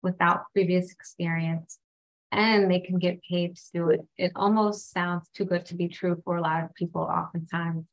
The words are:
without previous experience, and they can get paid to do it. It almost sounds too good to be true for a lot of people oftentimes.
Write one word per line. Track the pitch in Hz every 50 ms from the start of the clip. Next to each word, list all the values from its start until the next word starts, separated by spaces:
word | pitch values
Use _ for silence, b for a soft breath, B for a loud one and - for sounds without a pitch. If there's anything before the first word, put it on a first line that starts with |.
| -
without | 185 180 - 180 170 180 - - - _
previous | 202 190 170 180 180 180 180 -
experience, | _ - - - _ 175 170 165 165 165 165 165 165 165 _ - - _ _ _ _ _ _ _ _ _ _
and | - 208 214 226 220 208 196 185
they | 180 180
can | 180 - 185 180
get | 175 180 175 180 _
paid | - 175 175 175 175 175
to | - - - _
do | 175 170 160
it. | 156 156 - _ _ _
It | 185 180 180
almost | - - 202 214 220 214 208 208 196 - -
sounds | - 185 175 175 175 175 170 _ _
too | - 202
good | 180 180 175 175
to | - 175
be | 175 175 170
true | 170 - - 180 175 170 -
for | - 175
a | 175 170
lot | 156 160 165 165
of | 165 -
people | - 175 170 - 170
oftentimes. | 160 - - - 170 165 - 175 160 165 - 170 170 170 165 165 160 _